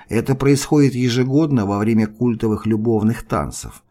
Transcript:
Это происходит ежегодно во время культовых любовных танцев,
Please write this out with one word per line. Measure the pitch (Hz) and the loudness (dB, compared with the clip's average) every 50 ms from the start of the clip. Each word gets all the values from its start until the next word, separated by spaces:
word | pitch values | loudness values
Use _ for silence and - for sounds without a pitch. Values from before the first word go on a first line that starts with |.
| - - | -10 -4
Это | - 113 117 - 135 | -4 -2 0 -2 -2
происходит | 131 131 139 143 139 - - 156 151 143 131 110 | 0 2 2 2 2 0 2 4 4 4 4 2
ежегодно | 120 127 123 117 127 127 127 131 147 160 151 139 120 98 | 0 0 0 0 0 0 0 0 0 2 2 0 0 0
во | 98 101 101 | 0 -2 0
время | 104 113 113 110 110 | 0 2 2 2 0
культовых | 107 - - 123 120 113 110 - 110 107 104 - | 0 -2 -2 -2 -2 0 0 -2 -2 -2 -2 -2
любовных | 110 110 107 110 120 113 107 104 110 117 117 - | -2 -2 0 0 0 0 2 2 0 -2 -2 -6
танцев, | - - 95 76 62 - - - 57 - - _ _ | -6 -4 -4 -4 -6 -8 -12 -14 -16 -18 -20 _ _